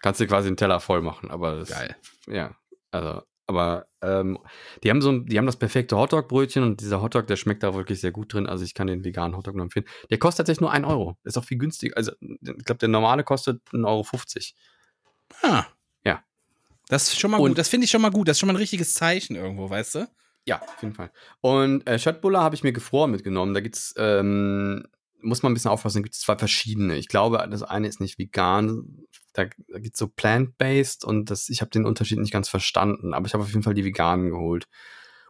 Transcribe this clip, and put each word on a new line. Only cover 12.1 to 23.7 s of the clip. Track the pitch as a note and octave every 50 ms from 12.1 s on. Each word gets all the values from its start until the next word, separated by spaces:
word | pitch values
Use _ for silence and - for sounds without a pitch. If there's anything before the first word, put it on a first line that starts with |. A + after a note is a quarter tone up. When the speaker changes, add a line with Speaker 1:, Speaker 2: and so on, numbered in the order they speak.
| - -
Speaker 1:
ich | - - - - - - - - -
glaub, | - - -
der | B2 A2+
normale | A2 A2 A2 A2+ B2+ D3 D3
kostet | - C#3 C3 - C3+ A#2+ A#2+ _ -
ein | - A#2+ A2+
Euro | G#2 A2 G#2+ G#2+
fünfzig. | - - A#2+ - - - A#2+ - - - _ _ _ _ _ _ _ _ _ _ _ _ _ _ - - -
Speaker 2:
Ah. | - C#4+ F3+ A#2 - - _ _ _ _ _ _ -
Speaker 1:
Ja. | G2+ D#2+ - - _ _ _ _ _ _ _ _ _ _ _ _ -
Speaker 2:
Das | - C#3 - -
ist | - -
schon | - G3+
mal | G#3 D#3
Speaker 1:
Und | C#3+ C3+
Speaker 2:
gut. | B2+ D#3+
Das | D#3+ -
finde | - B3 B3
ich | -
schon | - A3+
mal | A3 G#3+
gut. | F#3+ G#3+ F#3+ A#3+
Das | B3
ist | -
schon | G3 G3
mal | F#3
ein |
richtiges | F#3+ G#3+ - - F3 E3 - -
Zeichen | - E3+ E3 F3+ - - - B2
irgendwo, | E2+ F#2+ F#2+ G2 G2+ F#2+ F#2+
weißt | F#2+ G#2 G#2+ - -
du? | D3+ A3 - _ _ _ _ _ _ _
Speaker 1:
Ja, | - F#2+ -
auf | - - - -
jeden | - G#2+ G#2
Fall. | - F2 E2+ - - - - - _
Und, | - B2+ C3+ C3+ C3+ C3+ C3+ C#3 - C3
äh, | A#2 A2+
Schöttbuller | - D#3+ E3 E3 - G3 G3 F#3
habe | E3 D#3+ D#3
ich | - -
mir | C3+
gefroren | A#2+ A#2 - - - C#3 D#3 C#3
mitgenommen. | G#2+ G2 - G2 F#2+ F#2 F#2 G2 G2
Da | G2+
gibt's, | G2 G#2+